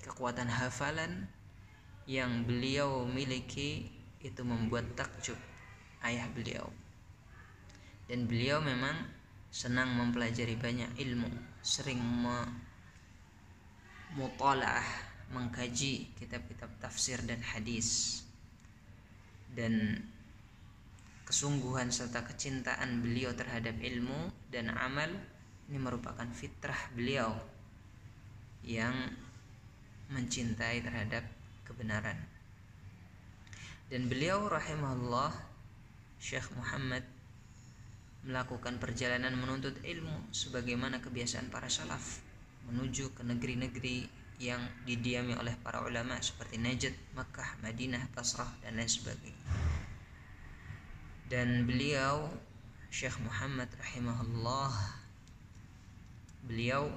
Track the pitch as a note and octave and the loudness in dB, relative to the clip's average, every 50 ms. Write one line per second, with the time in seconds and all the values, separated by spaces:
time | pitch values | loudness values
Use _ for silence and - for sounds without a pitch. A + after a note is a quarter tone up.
0 | - C3 - - B2+ A#2+ A#2+ B2 B2 A#2+ A2+ B2 B2+ B2+ - - C#3+ C#3+ D#3 D#3+ | -10 -10 -4 0 0 0 2 2 2 2 2 2 2 2 2 0 0 2 2 2
1 | D#3+ E3+ F3+ F#3 F#3+ - - - - - - - - - - - - - - - | 0 0 -2 -4 -6 -6 -8 -12 -16 -16 -16 -16 -16 -16 -18 -18 -18 -16 -16 -12
2 | - - C3 C3 B2+ B2 A#2+ A#2+ A#2 A#2+ B2 A#2+ B2 C3 C3+ C#3+ C#3+ C#3 C3+ C3 | -6 -2 2 2 4 4 4 4 4 4 4 4 4 4 6 6 6 6 4 4
3 | B2 B2 B2 C3 C#3 C3 B2+ B2+ B2 - - C#3 C#3+ D3 D3+ D3+ - - - - | 2 2 2 2 2 2 2 0 -2 -2 -2 0 0 0 0 -2 -4 -6 -8 -12
4 | - - - - - C3+ - - B2 A#2+ A#2+ A2+ A2+ A2 A#2+ A#2+ A#2 - - - | -16 -16 -14 -10 -10 -8 -6 -2 0 2 2 4 4 4 4 4 2 2 0 -2
5 | C#3 - - - - - A2+ - - - - - - - - - - - - - | -2 -2 -2 -4 -4 -4 -4 -6 -8 -10 -14 -14 -14 -16 -16 -16 -16 -18 -8 -2
6 | - A#2+ A#2+ A#2+ A#2+ A#2 - B2 A2 A#2 - - - - - - - - - - | 0 2 2 2 0 -2 -2 -2 -2 0 -2 -2 -4 -6 -8 -10 -14 -16 -16 -18
7 | - - - - - - - - - - - - - - - - - - - - | -18 -18 -18 -18 -18 -18 -16 -16 -16 -16 -18 -18 -18 -16 -16 -16 -16 -16 -16 -14
8 | - - B2 B2 A#2+ A#2 A#2 A2+ A#2+ C3+ D3 D3+ D#3 C#3+ B2+ B2 B2+ C#3 D#3 E3 | -6 -2 2 4 4 6 6 6 6 8 6 6 6 6 4 4 4 4 2 2
9 | - - - - - - - - - - - - - B2 B2 B2+ B2+ B2+ B2 A#2+ | -2 -4 -8 -12 -16 -18 -18 -18 -14 -8 -6 -2 2 4 6 6 6 6 6 6
10 | A#2+ A#2+ A#2 A#2+ A#2+ A2+ A#2 A#2+ A#2+ A#2 A2+ A2+ A#2 A#2+ A#2+ B2 A#2 A#2 - - | 6 6 6 6 4 4 4 4 2 2 2 2 2 2 2 2 0 0 -2 -2
11 | C#3 C3 A#2+ A#2+ A#2 - - - - - - - - - - - C3+ C#3+ B2+ B2 | 0 2 2 2 2 2 0 -4 -6 -8 -10 -4 0 2 2 2 2 2 2 4
12 | A#2+ A#2 A#2+ A#2+ A#2+ A#2+ A#2+ A#2+ A#2+ A#2+ A#2+ - - - - - - - - - | 4 4 4 4 4 4 4 2 0 0 -2 -4 -8 -10 -14 -16 -18 -18 -18 -18
13 | - - - - - - - - - - - - - - - - - - - - | -18 -18 -20 -20 -20 -20 -20 -20 -18 -18 -18 -18 -20 -20 -20 -20 -18 -16 -16 -14
14 | - - E3 C#3 C3 B2 - - C3+ C#3 C#3 C3 B2 - B2 B2 - - - - | -10 -6 -2 -2 -2 -2 2 4 6 8 8 8 8 6 6 4 4 2 0 -4
15 | - - - - - - B2+ B2+ B2 A#2 A#2+ B2 B2 B2 A#2+ A#2+ C#3+ C#3 C3 - | -6 -8 -10 -12 -8 -6 -2 0 0 0 0 0 0 0 2 4 4 4 4 2
16 | - - - - B2 - B2 A#2+ - - - - A#2 A2+ A2+ - - B2+ - - | -2 -6 -10 -10 -8 -6 -6 -6 -6 -6 -8 -8 -10 -10 -8 -8 -8 -4 0 2
17 | - - B2+ A#2+ A#2+ A#2 A#2+ A#2 A#2 - - A2+ G#2+ A#2 A#2 A2 A2+ - - - | 2 2 2 0 0 0 0 -2 -2 -2 -2 -2 0 0 2 2 2 4 4 4
18 | - - - - - - - - - - - - - - - - - - - - | 2 2 0 -2 -6 -10 -14 -16 -18 -18 -18 -18 -18 -20 -20 -20 -20 -18 -18 -18
19 | - - - - - - - - - - B2 A#2+ A#2 A2+ A2+ A2 G#2+ G#2 A2 - | -18 -18 -18 -18 -18 -18 -18 -16 -14 -6 -2 0 4 6 6 6 6 6 4 2
20 | - - - - - - - - - - - - - - - - - - - - | -2 -6 -10 -14 -16 -18 -18 -18 -18 -18 -18 -18 -18 -18 -18 -18 -18 -18 -18 -16
21 | - - - - - - - - C#3+ C#3+ C#3+ C#3 B2 B2 C3 C3 B2 A#2+ A#2+ - | -16 -16 -16 -14 -2 2 2 4 4 6 4 4 4 4 2 2 4 4 2 2
22 | B2+ A#2+ A#2+ A#2+ A#2 - C#3 - - C#3 C3+ C3 B2 C3 B2+ - C3+ C3 A#2+ A#2+ | 0 0 0 -2 -2 -2 -4 -4 -2 0 0 0 2 2 2 2 2 2 2 4
23 | A#2+ A#2+ A#2 B2 B2+ B2 A#2+ A#2+ B2 B2 A#2+ A#2 A2+ A#2 A2+ A2+ A#2 A#2+ B2+ A#2+ | 4 4 4 4 4 2 2 0 -2 0 0 0 0 0 0 0 0 0 0 0
24 | A#2+ B2+ C#3 D3 E3 F#3+ - - - - B2+ B2 A#2 A#2 A#2 B2+ B2+ B2+ C3+ C#3+ | 0 0 0 0 -2 -2 -4 -8 -8 -4 -2 0 0 0 2 2 2 2 2 2
25 | D3+ D#3+ F3+ G3 - - - - - - - - - - C#3+ C#3 C3 B2+ B2 A#2 | 0 0 0 -4 -6 -10 -14 -16 -18 -18 -18 -14 -8 -4 -2 0 0 0 0 0
26 | A#2+ - - - A#2 A#2+ A#2+ - - C#3+ - - - C#3 C3 - - - B2 A#2 | -2 -4 -4 -4 -4 -4 -4 -6 -6 -8 -6 -4 -4 -2 -2 -2 -2 -2 -2 0
27 | A#2+ C3 C#3 C3+ A#2 A2+ G#2+ G#2+ - - - - - - - - - - - - | 2 4 4 4 4 4 2 0 -4 -8 -12 -14 -16 -16 -16 -18 -18 -18 -18 -16
28 | - - - - - - - - - - - - - - A#2 A2+ A2+ A#2+ B2+ C3 | -16 -16 -16 -16 -16 -16 -16 -16 -16 -16 -14 -10 -6 -2 0 2 2 2 2 0
29 | B2+ - - - - - - - - - - - - - - - - - - - | 0 -2 -4 -8 -10 -12 -14 -16 -16 -18 -18 -16 -18 -18 -18 -18 -18 -18 -16 -14
30 | - - C#3 C3 B2 A#2 - C3 A#2+ A#2 A2 G#2 A#2 A#2 A#2+ A#2+ A#2+ A#2+ A#2 A#2 | -8 -4 -2 -2 0 0 0 2 2 2 2 2 2 2 2 2 2 0 0 0
31 | G#2 A2 A2+ A#2 A#2 - - - - - - - - - - - A#2 G#2+ G#2+ G#2+ | 0 0 0 0 -2 -4 -8 -12 -14 -16 -16 -14 -12 -12 -8 -4 0 2 2 2
32 | G#2+ A2 F#2+ - - - - - - - - - - - - - - - - - | 2 0 -2 -4 -6 -8 -12 -14 -16 -18 -18 -18 -18 -18 -18 -16 -14 -14 -14 -14
33 | - - - - - - - - - - - - - - - - - - C3 B2 | -16 -16 -16 -16 -16 -16 -16 -16 -14 -14 -12 -12 -10 -10 -12 -12 -10 -4 -2 0
34 | B2+ A#2+ B2+ C3 D3 F3 F#3+ G3+ G#3 G#3 F3 D3+ D3+ D3+ D3+ D3+ D3 C3+ C3 B2 | 2 4 4 4 6 6 6 6 6 4 4 2 2 2 0 2 2 2 2 2
35 | B2 A#2+ A#2+ B2+ C#3 D3+ - - - - - - - - - - - - - - | 2 4 6 6 6 4 2 -2 -6 -10 -12 -14 -16 -16 -16 -16 -16 -16 -18 -18
36 | - - - - - - C3+ C3 - - - B2 A#2+ - - C#3 C3+ C3 B2+ B2+ | -18 -18 -12 -8 -4 -2 -2 -2 -2 -2 -4 -4 -2 -2 0 0 2 2 0 0
37 | B2+ - - - - - - - - - - - - - - - - - - - | -2 -4 -10 -16 -16 -16 -16 -16 -16 -16 -16 -16 -16 -16 -16 -16 -14 -14 -14 -16
38 | - - - - - C3 C3 B2+ B2+ - B2+ A#2 - B2 B2 A#2 - - B2+ A#2+ | -16 -16 -16 -10 -4 -2 0 0 0 0 -2 -4 -2 -2 -2 -2 -2 -2 0 2
39 | B2+ B2 B2 B2 B2+ B2+ B2+ B2+ B2+ C3 C3 C3+ C3+ C#3 C3+ - - - E3+ E3 | 4 4 4 4 4 4 2 2 2 2 0 0 0 -2 -2 -4 -4 -6 -4 -4
40 | D#3+ D#3+ D#3 D3+ - - - - - C3+ B2+ B2+ A#2+ B2 A#2+ A#2+ C3 C3+ C3 B2 | -2 -2 -2 -4 -4 -4 -2 -2 -2 0 0 0 0 2 2 2 2 0 0 -2
41 | - - B2 A#2+ A#2+ A#2+ - - - - - A#2+ C3 B2+ - - - - - C3+ | -4 -4 -2 -2 0 0 0 0 -2 -4 -4 -4 0 0 0 0 0 0 -2 -2
42 | - - - - - - - - - - - - - A#2+ A#2+ B2 C3 B2+ A#2+ - | -4 -4 -8 -8 -10 -12 -16 -16 -16 -18 -16 -12 -6 -2 0 0 0 0 0 0
43 | C#3 C3 - - A#2+ A#2+ A#2+ A#2+ B2 B2+ B2 B2 B2+ B2+ - A#2+ - B2+ B2 B2+ | -2 -4 -4 -4 -2 0 0 2 2 0 0 0 0 -2 -2 -2 0 0 0 0
44 | B2 - - - - - - - B2 B2 B2 B2 A#2+ B2 - - - B2 A#2+ A2+ | -2 -4 -8 -12 -14 -14 -8 -4 -2 0 0 0 0 -2 -4 -4 -2 0 2 2
45 | A#2 B2 B2 A#2+ B2 B2 A#2+ A#2+ A#2+ A#2+ A#2+ - - A#2 A#2 A#2+ B2 B2 A#2+ A#2 | 4 4 4 4 2 2 2 2 2 0 0 -2 -2 -2 -2 0 0 0 0 0
46 | A#2 B2+ B2 - - - - - A#2 - A#2+ A2+ A#2 A#2+ B2+ A#2 - C3+ - - | 0 0 0 0 0 0 -2 -4 -6 -4 -2 2 2 4 4 4 2 0 0 -2
47 | - - - C3+ B2+ - - - B2+ - - - G#2+ A2 A2+ A2+ B2+ C3 B2 A#2+ | -8 -8 -6 -6 -4 -4 -4 -6 -6 -6 -4 -4 -4 -2 -2 0 0 0 0 0
48 | A#2+ A#2+ - A#2+ A#2+ - - A#2+ B2 B2 - - - A#2+ A2+ A2+ A#2 A#2 - - | 0 -2 -2 -2 0 0 0 0 0 -2 -4 -6 -6 -4 -2 0 2 4 2 2
49 | - - - - - - - - - - - - - D#2+ - - - - - - | 2 -2 -4 -4 -6 -10 -10 -6 -2 0 2 4 4 4 4 2 0 -4 -8 -10
50 | - - - - - - - - - - - - - - - - - - - - | -12 -14 -14 -14 -14 -14 -14 -12 -12 -12 -12 -12 -10 -10 -10 -10 -10 -12 -12 -12
51 | - - - - - B2 B2+ B2 B2 A#2+ B2 B2 A#2+ A#2+ B2 B2 C#3 D3 D3 C3+ | -12 -12 -12 -12 -6 0 2 4 6 6 8 8 8 8 6 6 6 6 6 6
52 | C3+ C3+ C#3+ D3+ D#3 D#3 - - - - - - - - - - - - - - | 6 6 6 4 2 0 -4 -6 -8 -12 -14 -16 -16 -16 -14 -14 -10 -6 -2 -2
53 | C3+ B2+ - - G#2+ A2+ - - C3 C3+ C#3 C3 B2 A#2+ - - A#2+ - - B2+ | 0 0 0 0 -2 0 0 0 0 0 0 0 0 -2 -4 -6 -6 -4 -2 0
54 | A#2+ A#2+ A#2 A#2+ A#2+ A#2 A#2+ A#2 A2+ A#2 C3 C3+ C#3 C3+ A#2+ G2+ G2 G2+ - - | 0 2 2 2 2 2 2 2 4 4 4 4 4 4 4 2 2 0 -2 -6
55 | - - - - - - - - - - - - - - - - - - - - | -10 -14 -16 -16 -16 -16 -16 -16 -16 -16 -16 -14 -14 -14 -16 -16 -16 -16 -14 -14
56 | - - - - - - - - - A#2+ A2+ A2+ A#2+ A#2+ C3 C#3 D3 D3 - | -14 -14 -14 -14 -14 -14 -14 -10 -6 -2 0 2 4 6 6 4 4 2 0